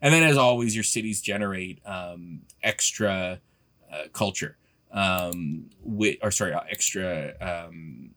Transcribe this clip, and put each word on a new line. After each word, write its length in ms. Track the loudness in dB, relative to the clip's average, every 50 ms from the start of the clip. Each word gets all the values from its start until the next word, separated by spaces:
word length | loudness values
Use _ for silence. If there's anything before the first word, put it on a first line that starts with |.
And 100 | 4 6
then, 120 | 8 8 8
as 120 | 8 8
always, 380 | 8 8 6 6 4 2 2 0
your 80 | 0 0
cities 380 | 0 0 0 -2 -2 -4 -4
generate, 580 | -2 -2 -2 0 -2 -2 -2 -4 -6 -8 -10 -12 -12
um, 560 | -10 -8 -8 -8 -10 -12 -14 -14 -14 -14 -16 -16 -20 _ _ 0
extra, 760 | 0 2 2 0 -2 0 0 0 0 2 0 -2 -4 -6 -8 -14 _ _ _ _ _ _ _ _ -12
uh, 140 | -10 -10 -10 -10 -6
culture, 440 | -6 -4 -4 -4 -6 -8 -8 -10 _ _ _ _ _ _ _
um, 800 | -2 0 2 2 2 0 0 -2 -4 -6 -6 -6 -6 -8 -10 -16 _ _ -10
wi-, 320 | -6 -2 2 2 2 2 0 -2
or 80 | -2
sorry, 220 | 0 0 0 0 -2
uh, 80 | -4 -4 -6
extra, 640 | -4 -2 -2 -2 -2 -2 -2 -2 -2 -4 -4 -6 -8 -8
um, 680 | -6 -6 -6 -6 -8 -12 -14 -14 -14 -14 -14 -16 -18 -20 -20